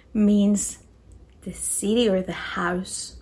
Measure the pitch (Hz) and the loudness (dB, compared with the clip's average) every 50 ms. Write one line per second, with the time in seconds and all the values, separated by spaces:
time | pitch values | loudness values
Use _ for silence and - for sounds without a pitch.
0 | - - - 214 208 202 208 202 202 208 208 196 - - - - - - - _ | -20 -6 0 2 4 4 6 6 4 4 2 2 -2 -6 -8 -14 -20 -20 -20 _
1 | _ - - - - _ - - - 190 - - - - - - - 202 220 247 | _ -20 -20 -20 -20 _ -20 -16 -14 -14 -12 -8 -6 -6 -4 -2 0 0 2 4
2 | 240 214 190 185 185 - 170 - - - - 185 175 170 175 180 190 - - - | 4 4 2 2 0 -4 -8 -10 -10 -8 -6 -4 -2 -2 -2 -2 -4 -6 -10 -10
3 | - - - - | -10 -12 -14 -18